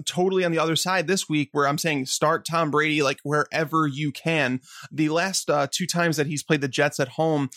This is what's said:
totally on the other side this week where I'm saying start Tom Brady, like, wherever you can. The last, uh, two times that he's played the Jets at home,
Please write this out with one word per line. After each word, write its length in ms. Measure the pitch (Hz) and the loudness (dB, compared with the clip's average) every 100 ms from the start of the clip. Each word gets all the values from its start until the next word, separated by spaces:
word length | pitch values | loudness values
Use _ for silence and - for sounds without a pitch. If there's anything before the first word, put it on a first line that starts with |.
totally 400 | - 175 185 190 | -6 0 2 2
on 80 | 175 | 0
the 60 | 160 | 0
other 180 | 160 156 | 0 0
side 300 | 180 185 160 | 0 0 0
this 200 | 190 - | -2 0
week 220 | 151 139 | -2 0
where 140 | 147 139 | 0 2
I'm 120 | 151 | 2
saying 280 | 165 143 131 | 0 -2 -2
start 380 | - 156 165 | 0 0 0
Tom 260 | - 165 156 | -2 -2 0
Brady, 320 | 147 156 151 | 2 2 2
like, 160 | 139 143 | 0 0
wherever 640 | 143 147 - 147 156 160 151 | -2 0 0 -2 0 0 0
you 260 | 135 151 | 0 -4
can. 480 | - 165 160 127 127 - - - | -2 -2 0 0 -2 -6 -20 -10
The 160 | 139 151 | -2 0
last, 400 | 160 190 180 - | 2 0 -2 0
uh, 200 | 147 139 | 0 0
two 140 | - 180 | -2 -2
times 320 | 175 170 151 | 0 0 0
that 80 | 135 | -2
he's 160 | 143 | -2
played 180 | - 156 | 0 0
the 80 | 135 | 0
Jets 320 | 135 139 - | 0 0 0
at 80 | 131 | -4
home, 400 | - 160 151 135 | 0 0 0 -2